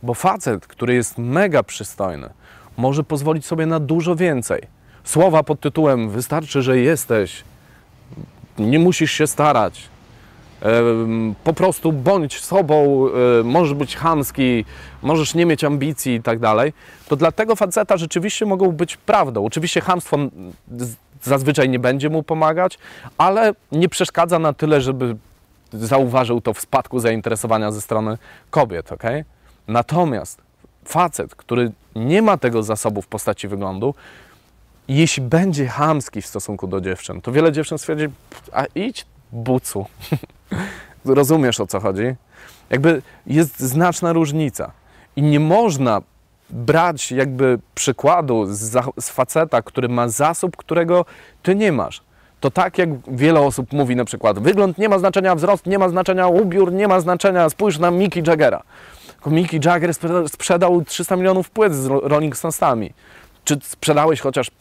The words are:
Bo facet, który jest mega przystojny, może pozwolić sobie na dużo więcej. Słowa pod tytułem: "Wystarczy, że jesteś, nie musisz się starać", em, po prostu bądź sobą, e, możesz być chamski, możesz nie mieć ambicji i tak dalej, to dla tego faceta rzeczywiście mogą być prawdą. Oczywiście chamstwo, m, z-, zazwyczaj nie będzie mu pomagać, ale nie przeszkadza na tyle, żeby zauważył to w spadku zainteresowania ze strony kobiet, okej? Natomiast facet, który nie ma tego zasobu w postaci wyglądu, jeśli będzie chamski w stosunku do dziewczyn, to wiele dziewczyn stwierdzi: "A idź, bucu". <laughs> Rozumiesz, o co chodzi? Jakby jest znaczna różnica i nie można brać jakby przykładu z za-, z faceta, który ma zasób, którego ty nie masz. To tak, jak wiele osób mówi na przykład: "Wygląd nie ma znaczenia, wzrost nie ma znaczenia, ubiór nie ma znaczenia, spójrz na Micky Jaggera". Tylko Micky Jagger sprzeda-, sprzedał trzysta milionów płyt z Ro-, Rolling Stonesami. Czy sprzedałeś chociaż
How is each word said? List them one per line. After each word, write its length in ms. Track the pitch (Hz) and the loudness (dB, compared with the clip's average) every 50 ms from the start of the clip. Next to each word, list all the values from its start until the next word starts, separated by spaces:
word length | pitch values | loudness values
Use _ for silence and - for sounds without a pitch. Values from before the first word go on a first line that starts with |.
| - | -4
Bo 100 | 120 120 | -4 -6
facet, 540 | - - 185 196 214 - - 113 95 - _ | 0 0 0 0 0 -2 -4 -4 -4 -6 _
który 260 | - _ - 117 123 | -12 _ -2 0 2
jest 240 | 123 117 - - - | 2 0 -2 -6 -8
mega 460 | 117 120 127 160 202 202 156 139 113 | -6 -2 0 0 0 2 2 0 0
przystojny, 640 | - - - 107 - - - 101 95 85 71 65 53 - _ _ - - - - - - - | 0 -6 -12 -12 -14 -8 -6 -6 -6 -6 -8 -12 -16 -18 _ _ -20 -20 -20 -20 -18 -8 -2
może 260 | 117 131 139 147 151 | -2 -2 0 -2 -2
pozwolić 420 | - 156 143 139 156 156 160 143 | -4 -4 -4 -2 -2 -2 -2 -2
sobie 200 | - 170 160 160 | -6 -4 -2 -2
na 140 | 160 160 160 | -2 -2 -2
dużo 360 | 151 131 156 170 160 170 180 | -2 0 -2 0 0 0 -2
więcej. 460 | 160 185 175 151 127 113 - - - - - _ _ _ _ _ - _ | 0 0 0 0 -2 -2 -4 -6 -6 -6 -10 _ _ _ _ _ -20 _
Słowa 400 | - - 151 170 190 160 160 147 | -4 2 4 4 4 4 2 2
pod 160 | - 151 - | 2 -2 -2
tytułem: 500 | - 151 - - 156 147 135 123 113 110 | -2 -4 0 2 2 2 2 2 0 -2
"Wystarczy, 520 | 101 113 127 - 147 156 160 147 - 143 | -4 -6 -6 -4 -4 -4 -4 -2 -2 -2
że 180 | 131 123 131 131 | 0 2 2 2
jesteś, 640 | 123 135 165 147 - - 120 110 101 82 - - - - - - _ _ - - _ _ _ _ _ - - - - - _ - - - - - | 4 2 2 0 -2 -2 0 0 0 -2 -6 -14 -20 -20 -20 -20 _ _ -20 -20 _ _ _ _ _ -20 -18 -18 -18 -20 _ -20 -20 -20 -6 -4
nie 200 | 107 107 131 156 | 0 2 4 4
musisz 320 | 170 180 185 - 165 147 | 4 4 2 2 0 -2
się 160 | - - 156 147 | 0 -2 -2 -2
starać", 640 | - - 147 151 143 123 107 90 - - - - - - - - - - - - - - - - - - | 0 2 2 4 4 4 2 0 -2 -8 -20 -20 -20 -20 -20 -20 -20 -20 -20 -20 -20 -20 -20 -20 -20 -6
em, 760 | - 104 113 117 120 117 117 113 113 113 113 113 113 110 104 - - | 0 2 2 4 4 4 2 2 0 -2 -2 -2 -2 -4 -4 -4 -2
po 100 | 165 165 | -4 -2
prostu 380 | - 180 190 - - - 160 | 2 0 0 0 0 -2 -2
bądź 480 | 160 139 127 165 196 196 160 135 - - | -2 0 0 0 0 0 0 -4 -6 -10
sobą, 680 | - - 170 196 190 143 151 151 147 143 139 135 131 131 - 123 123 123 123 117 | -10 -2 0 0 2 4 4 4 4 4 4 4 2 2 2 2 4 4 4 4
e, 40 | 113 | 4
możesz 300 | 117 127 165 180 151 143 | 4 2 2 2 2 0
być 220 | 143 143 123 - | -2 -4 -6 -6
chamski, 680 | - 139 165 165 156 139 - - - 135 127 123 117 107 - - - - - - - | -4 0 0 0 0 -2 -4 -2 -2 0 2 2 0 -2 -6 -12 -20 -20 -20 -20 -10
możesz 340 | - 127 156 160 156 - - | -4 -2 0 0 0 -2 0
nie 100 | 165 175 | 0 2
mieć 180 | 170 160 139 - | 2 2 0 0
ambicji 500 | 147 143 143 135 156 151 - - 131 123 | -2 -2 -2 -2 -4 -4 -4 -4 -4 -4
i 60 | 117 | -2
tak 180 | 117 - 117 117 | -2 -2 -2 0
dalej, 340 | 117 110 107 107 123 151 156 _ - - - - - - | 2 2 2 2 2 0 -2 _ -20 -20 -20 -20 -6 -4
to 80 | 156 | -2
dla 160 | 139 151 165 | 2 2 0
tego 240 | 160 - 220 220 226 | 2 0 0 0 0
faceta 420 | 202 214 190 - - 214 - 202 185 | 0 0 -2 0 -2 0 2 0 0
rzeczywiście 480 | 165 156 - 180 170 214 - - 226 | 0 -2 -4 -4 -4 -4 -4 -4 -2
mogą 260 | 208 196 185 190 185 | -2 0 2 2 0
być 260 | 170 151 175 160 - - | 2 0 -4 -6 -6 -16
prawdą. 480 | _ - 214 208 175 139 123 110 101 | _ 2 2 2 2 0 -2 -2 -4
Oczywiście 360 | 110 - - 156 175 - 175 | -2 -4 -4 -4 -2 -2 -2
chamstwo, 360 | - - 180 180 - - - 143 | 0 0 -2 -2 -2 -2 -2 -2
m, 120 | 143 127 - 80 95 90 - - _ - 120 120 | -2 -4 -8 -12 -18 -18 -20 -20 _ -18 -12 -10
z-, 180 | 123 120 113 - _ _ _ 135 | -10 -10 -10 -14 _ _ _ -16
zazwyczaj 480 | - 123 135 139 131 139 147 156 139 131 | -4 -2 0 0 2 0 2 2 2 2
nie 100 | 127 123 | 0 0
będzie 300 | 123 123 131 139 135 151 | 0 0 -2 0 -2 -2
mu 140 | 156 160 151 | -2 -4 -4
pomagać, 540 | - 165 160 160 156 156 165 180 185 - - - - - - - 131 _ _ | -4 -2 0 0 0 0 0 -2 -2 -2 -6 -20 -20 -20 -20 -20 -20 _ _
ale 360 | 156 180 196 220 226 214 202 _ _ _ | 2 2 4 4 2 2 0 _ _ _
nie 180 | - 151 170 180 | -2 0 0 0
przeszkadza 500 | - - 185 - - - 170 170 175 170 | 0 -2 -4 -4 0 0 0 2 2 0
na 140 | 160 156 143 | 0 0 -2
tyle, 280 | _ - 151 156 143 | _ 0 2 2 2
żeby 340 | 131 131 135 131 127 120 117 110 _ _ _ _ _ _ _ _ _ _ - | 2 0 -2 -2 -2 -4 -4 -6 _ _ _ _ _ _ _ _ _ _ -12
zauważył 680 | 110 110 110 139 135 135 123 117 131 127 113 123 120 | -8 -4 0 2 2 2 2 2 0 0 2 0 -2
to 120 | 110 - 107 | -2 -4 -6
w 60 | - | -6
spadku 400 | - _ - 135 123 - - 127 | -6 _ -2 -2 -2 -2 -6 0
zainteresowania 720 | 113 117 113 113 104 117 110 110 - 117 113 110 107 104 | 0 0 0 0 -2 -4 -4 -4 -2 0 0 0 0 -2
ze 100 | 107 107 | -6 -6
strony 360 | 107 - 117 110 107 110 107 113 _ - - - _ _ | -6 -4 -4 -2 -2 -2 -6 -8 _ -20 -20 -20 _ _
kobiet, 420 | - 160 143 113 95 82 78 - | 0 0 0 0 -2 -10 -10 -10
okej? 320 | 87 - - 117 120 147 156 - _ _ _ _ _ _ _ - | -14 -8 -6 -6 -6 -6 -8 -12 _ _ _ _ _ _ _ -2
Natomiast 760 | 107 117 120 - 147 170 180 160 131 101 71 - - _ _ _ _ _ _ - _ _ _ | -2 -2 0 0 0 0 0 0 0 -4 -6 -10 -16 _ _ _ _ _ _ -20 _ _ _
facet, 500 | - - 156 180 170 - - - - - | -6 0 0 0 0 0 -6 -10 -10 -10
który 360 | _ - _ 117 120 123 117 110 _ _ _ - | _ -10 _ -2 0 0 -2 -4 _ _ _ -10
nie 260 | 110 113 127 160 202 | -6 -2 0 2 2
ma 160 | 220 220 196 147 | 4 4 2 2
tego 260 | - 127 117 113 110 | 0 0 0 0 -2
zasobu 380 | 104 110 107 - 117 107 104 | -2 -4 -2 -2 -4 -4 -4
w 60 | 95 _ | -8 _
postaci 400 | - 107 - - 104 - - 101 | -10 -8 -4 -4 -4 -4 -6 -10
wyglądu, 480 | 104 98 98 95 95 95 104 131 143 - - - - - - - _ _ _ _ _ _ _ _ _ _ _ - | -8 -6 -6 -6 -6 -4 -4 -4 -4 -6 -14 -20 -20 -20 -20 -20 _ _ _ _ _ _ _ _ _ _ _ -2
jeśli 360 | 135 139 165 156 - - 131 | 2 2 2 2 2 -2 -4
będzie 440 | 123 135 165 180 196 170 143 139 123 | 0 0 2 2 2 0 -2 -2 -4
chamski 540 | 110 - 147 156 160 147 123 - - 110 | -2 -2 0 0 0 0 -2 -6 -10 -12
w 40 | 98 | -12
stosunku 420 | - - 107 - - 107 98 - 95 | -10 -10 -10 -8 -8 -10 -8 -8 -6
do 140 | 92 98 | -6 -4
dziewczyn, 400 | 90 95 92 92 - - 90 92 | -4 -4 -6 -8 -8 -12 -14 -10
to 100 | - - | -8 -2
wiele 200 | 123 143 160 165 | 0 2 2 2
dziewczyn 260 | 151 147 156 - 165 151 | 2 0 -4 -4 -6 -10
stwierdzi: 300 | - - 160 151 151 151 135 - _ _ - - - - | -6 -6 -4 -4 -4 -6 -6 -12 _ _ -20 -20 -20 -8
"A 140 | - - 135 - _ | -6 -6 -6 -4 _
idź, 300 | - 190 240 - - - _ _ _ _ _ | -6 -6 -6 -8 -10 -16 _ _ _ _ _
bucu". 540 | - 117 117 123 127 127 - - - 104 98 - _ - - - - 135 - - _ _ _ | -12 -10 -4 -2 -2 -2 -2 -4 -8 -8 -8 -10 _ -20 -8 -6 -6 -6 -8 -12 _ _ _
<laughs> 600 | _ - - 185 196 - - - - - - _ | _ -8 -8 -8 -10 -12 -16 -20 -20 -20 -12 _
Rozumiesz, 540 | 131 135 135 143 127 160 160 143 123 117 - | 0 2 4 4 4 4 2 2 2 0 -2
o 80 | 110 92 | -4 -4
co 120 | - 98 | -4 -4
chodzi? 360 | 98 107 95 95 107 123 131 123 _ _ _ - - - - - _ _ | -2 -2 -2 -2 -2 -4 -4 -8 _ _ _ -20 -20 -20 -20 -20 _ _
Jakby 320 | - 127 139 165 165 139 - - - - _ - | -4 2 2 2 2 2 -2 -10 -20 -20 _ -2
jest 320 | 127 151 170 143 - - | 2 2 2 2 0 -6
znaczna 540 | 135 131 123 151 175 180 165 - - 170 170 | -6 -2 0 2 2 2 0 0 -2 0 0
różnica 580 | 165 165 147 143 160 156 139 - - - - - _ _ _ _ - - _ _ | 0 0 0 0 -2 -2 -4 -4 -6 -10 -10 -12 _ _ _ _ -20 -20 _ _
i 60 | - | 0
nie 180 | 143 151 147 147 | 2 4 4 4
można 640 | 151 156 175 208 240 226 165 131 135 123 110 98 - _ _ _ _ _ _ _ _ _ | 4 4 4 4 4 2 0 0 0 2 0 0 -2 _ _ _ _ _ _ _ _ _
brać 600 | - 117 120 113 147 160 165 175 165 135 - - | -12 -8 -2 0 2 2 2 2 0 -4 -6 -6
jakby 480 | 127 127 135 139 131 127 139 131 127 113 - _ _ | -2 -2 -2 -2 0 0 2 2 2 2 -2 _ _
przykładu 720 | - - - 127 - - 143 170 175 165 139 123 113 107 | -6 -2 -2 -2 2 2 2 2 4 2 0 0 0 0
z 120 | 95 101 101 | -2 -4 -6
za-, 320 | 107 113 110 123 123 135 - - | -8 -2 -2 -2 -2 -2 -6 -8
z 100 | - - | -12 -10
faceta, 520 | - - 131 - - 165 160 156 - 120 | -2 -2 -4 0 0 0 0 2 0 -2
który 280 | 113 - - - 123 120 | -2 -2 -6 -4 -2 -2
ma 180 | 123 120 120 120 | 0 0 0 -2
zasób, 500 | 110 - 143 156 165 - - 185 160 _ | 0 0 0 0 0 0 -4 -6 -6 _
którego 480 | - - 165 165 170 165 175 180 170 - - - - - _ _ _ | -8 -4 0 0 2 2 2 2 2 0 -6 -20 -20 -20 _ _ _
ty 120 | - 185 | 0 0
nie 160 | 202 220 208 | 2 2 2
masz. 300 | 160 123 92 - - - _ _ _ _ _ _ _ _ | 2 0 -2 -4 -8 -14 _ _ _ _ _ _ _ _
To 120 | - 139 | -4 -2
tak, 260 | - - 185 185 - - | 0 0 -2 -2 2 0
jak 120 | 180 170 151 127 123 - | 0 0 0 -6 -8 -10
wiele 320 | 131 120 135 156 165 156 | -4 2 2 4 6 6
osób 340 | 143 139 131 - 139 - - | 4 4 2 -2 -6 -4 -2
mówi 220 | 147 143 123 123 | -2 0 0 0
na 100 | 123 123 | -2 -2
przykład: 340 | 107 - 117 - 113 104 98 | -4 -6 -2 0 0 0 2
"Wygląd 380 | 104 151 208 196 202 190 170 - | 2 2 4 4 2 2 0 0
nie 120 | 202 220 | 0 2
ma 100 | 202 190 | 2 2
znaczenia, 360 | 175 196 180 196 185 185 180 | 2 2 0 2 2 2 2
wzrost 300 | 160 147 185 202 180 - | 2 2 2 0 0 0
nie 140 | 175 190 196 | -2 0 2
ma 100 | 190 185 | 2 2
znaczenia, 380 | 170 185 185 - 190 185 185 180 | 2 0 0 0 0 2 2 4
ubiór 440 | 175 180 220 190 170 196 190 180 | 4 4 2 2 4 2 2 2
nie 160 | 175 190 208 208 | 2 0 2 4
ma 120 | 185 185 | 2 2
znaczenia, 500 | 165 165 180 175 - 202 185 180 170 160 | 2 2 -2 2 2 2 4 4 2 2
spójrz 300 | - _ 202 214 180 151 | 2 _ 0 0 0 2
na 120 | 170 175 | 2 2
Micky 320 | 175 175 196 202 - 175 160 156 | 2 2 2 0 0 0 2 2
Jaggera". 360 | 165 156 143 127 101 - - _ - - - - - - - - - _ | 2 4 4 2 2 0 -6 _ -20 -20 -20 -20 -20 -20 -20 -20 -20 _
Tylko 100 | - 147 | -4 0
Micky 300 | 156 160 185 165 170 160 135 | 2 2 2 0 -2 0 2
Jagger 280 | 165 175 175 151 175 165 | 2 2 2 2 -2 -2
sprzeda-, 340 | - - 170 170 180 170 147 | -2 -4 -2 0 0 -2 -2
sprzedał 540 | - - - - 185 175 185 175 180 175 | -6 -10 -2 0 2 2 4 4 4 2
trzysta 340 | 160 - - - 180 - 190 | 2 -2 -6 -8 -4 -2 -2
milionów 340 | 180 185 190 190 185 180 - | 0 2 2 2 2 0 -4
płyt 260 | _ 226 220 208 160 | _ 2 2 2 2
z 100 | 139 131 | 0 -2
Ro-, 160 | 131 135 139 - | 0 0 0 0
Rolling 340 | 139 147 147 156 151 135 - | 2 0 2 0 0 -4 -4
Stonesami. 560 | - 165 156 - - 160 131 113 107 85 - _ _ - - - - - _ _ _ | -6 -6 -4 0 0 0 0 0 -2 -8 -10 _ _ -20 -20 -20 -20 -20 _ _ _
Czy 140 | - 147 143 - | -4 -4 -4 -4
sprzedałeś 580 | - - _ - - 151 147 147 160 160 127 | -10 -16 _ -2 0 2 2 4 2 2 0
chociaż 300 | - 139 127 143 127 - _ _ | -2 -4 -2 -2 -4 -4 _ _